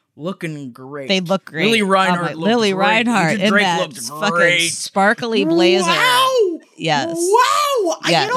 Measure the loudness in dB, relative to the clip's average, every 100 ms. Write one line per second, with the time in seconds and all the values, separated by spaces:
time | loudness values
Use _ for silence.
0 | _ -12 -10 -8 -10 -10 -12 -16 -14 -10
1 | -2 -2 0 -2 -4 -2 0 2 2 2
2 | 2 0 -2 -2 0 2 2 2 2 2
3 | 2 2 0 0 0 2 2 0 -4 -8
4 | -12 -4 -2 2 2 2 -2 -6 -6 0
5 | 0 0 -2 0 2 2 4 2 2 0
6 | 2 2 2 2 0 -2 -12 -8 -2 -2
7 | -2 -2 2 2 4 2 0 0 -2 -2
8 | 0 0 2